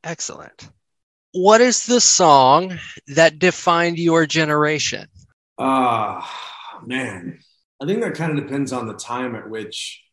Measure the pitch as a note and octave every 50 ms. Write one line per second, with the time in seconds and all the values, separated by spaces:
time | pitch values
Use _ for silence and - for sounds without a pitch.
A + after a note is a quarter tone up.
0 | - D#3+ E3 _ - - - - - - _ _ - - _ _ _ _ _ _
1 | _ _ _ _ _ _ _ F3+ F3+ G3+ G#3+ A3+ B3 B3+ A3+ - - - B3 A#3+
2 | - - - - F#3 D#3+ D3 C#3 C3 B2+ C#3 D#3+ F#3 F#3 F3+ E3 - - - -
3 | _ - C#3 - - - D#3 D3+ F3 F3+ E3 - - F3+ E3+ E3+ E3+ E3+ E3+ E3
4 | E3+ E3 E3 E3 D#3+ D3 D3+ D#3+ D#3+ D3+ D3+ D3+ D3+ D3+ D#3 D3 - - - G2+
5 | - _ _ - _ _ _ _ _ _ _ - C3 C3 C3 C3 B2+ B2 A#2 A2+
6 | G#2+ G2+ - - - - - - - - - - - - - - - - B2+ C3
7 | C3 A#2 G2+ F#2 F2 - - _ _ _ _ _ _ _ _ _ C#3 D3+ G3+ A#3
8 | A#3 F#3 - - E3 E3 D3+ C#3+ C#3+ - C3 C#3+ C#3 B2+ B2+ B2 A#2 A2+ G2+ -
9 | - - A#2+ B2 B2+ B2 A#2 A2 G2 G#2 A2 A2 G#2+ G#2+ - - - - - -
10 | _ _